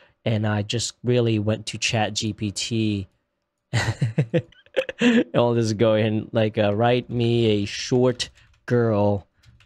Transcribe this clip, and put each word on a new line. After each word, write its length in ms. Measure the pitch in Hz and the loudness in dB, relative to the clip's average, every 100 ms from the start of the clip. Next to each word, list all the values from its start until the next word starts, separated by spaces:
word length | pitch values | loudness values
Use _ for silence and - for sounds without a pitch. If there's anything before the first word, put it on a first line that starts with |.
| _ _ | _ _
and 220 | 120 110 107 | -2 0 0
I 160 | 104 | -2
just 320 | 104 120 - - | -2 -4 -6 -6
really 340 | 117 123 117 107 | 0 2 2 0
went 280 | 104 110 - | 0 -4 -6
to 120 | 107 | -6
Chat 360 | - 113 104 | -2 -2 -2
G 180 | 107 110 | -2 -6
P 200 | 101 107 | -4 -6
T. 540 | - - 113 110 101 95 _ _ _ _ _ _ | -6 -4 -2 0 -2 -6 _ _ _ _ _ _
<laughs> 40 | 113 113 - 113 135 131 170 - _ _ - - - 240 233 - | -4 -4 -2 -2 -2 -2 -4 -4 _ _ -6 -6 0 2 4 2
I'll 200 | - 120 | 2 2
just 220 | 117 110 104 | 2 0 2
go 160 | 113 | 2
in, 360 | 107 110 107 - | 4 2 -2 -2
like, 240 | 117 110 110 | -2 0 0
uh, 180 | 104 | 0
"Write 360 | 101 117 123 120 | 2 2 0 -2
me 520 | 120 117 120 113 104 | -2 0 2 2 2
a 20 | 101 | -2
short 640 | - - 127 127 120 - - _ _ | -8 -2 2 2 0 -8 -12 _ _
girl 600 | - 123 113 104 104 101 - _ - - | -2 0 2 2 2 0 -6 _ -20 -20